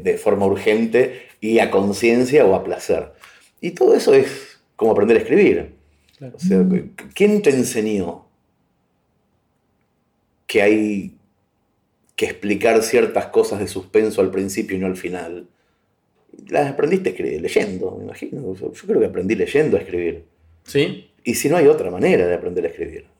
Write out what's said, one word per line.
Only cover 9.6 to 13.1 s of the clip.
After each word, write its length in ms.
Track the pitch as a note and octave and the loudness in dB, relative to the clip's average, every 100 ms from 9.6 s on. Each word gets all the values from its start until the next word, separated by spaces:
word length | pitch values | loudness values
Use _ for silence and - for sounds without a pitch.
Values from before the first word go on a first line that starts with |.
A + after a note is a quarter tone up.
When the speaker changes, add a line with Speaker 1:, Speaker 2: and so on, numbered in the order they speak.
| _ _ _ _ _ _ _ _ - | _ _ _ _ _ _ _ _ -4
Speaker 1:
que 160 | A2 | 2
hay 520 | G#2 G#2+ G#2+ G2+ E2 - _ _ _ _ _ _ _ _ _ - | 2 2 0 -4 -8 -16 _ _ _ _ _ _ _ _ _ -6
que 100 | A2 | -6
explicar 560 | - G#2 G2+ A2+ A2 | -4 -4 0 2 2
ciertas 440 | G#2+ A#2+ A2 | 2 2 2